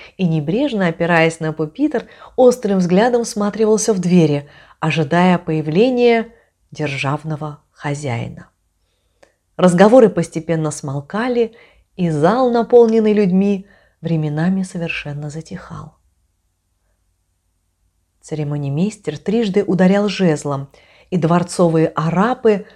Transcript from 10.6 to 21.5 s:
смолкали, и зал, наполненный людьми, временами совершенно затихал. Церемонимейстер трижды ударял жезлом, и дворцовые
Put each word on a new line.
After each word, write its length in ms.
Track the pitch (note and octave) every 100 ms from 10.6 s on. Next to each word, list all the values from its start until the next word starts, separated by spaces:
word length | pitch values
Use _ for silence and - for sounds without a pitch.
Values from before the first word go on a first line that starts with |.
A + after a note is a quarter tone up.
| D#3
смолкали, 840 | D3 D3 C#3 C#3+ G3+ B3 A#3+ A3+ - - _ _ -
и 140 | F3
зал, 400 | D3+ E3 A#3+ B3+
наполненный 640 | A#3 A#3 A#3+ A#3 A3+ G#3+
людьми, 540 | G#3 G3+ F#3 G3+ G3 G3 _ _ _
временами 640 | D#3+ E3 D3+ D3+ F3 F#3+
совершенно 680 | F#3 F3+ E3 - D3 D3 D3
затихал. 640 | D#3+ D#3 F3+ - D#3 D#3 _ _ _ _ _ _ _ _ _ _ _ _ _ _ _ _ _ _ _ _ _ _ _
Церемонимейстер 1000 | - D#3 D3 D3 C#3 C#3+ G3+ - - C#3+
трижды 440 | - A3 G#3+ G3
ударял 440 | G3 F#3 F#3 G3+ G#3
жезлом, 640 | G3 F#3 D3 D3 C3+ C#3 _ _ _ -
и 60 | F3+
дворцовые 720 | D#3 F3 F3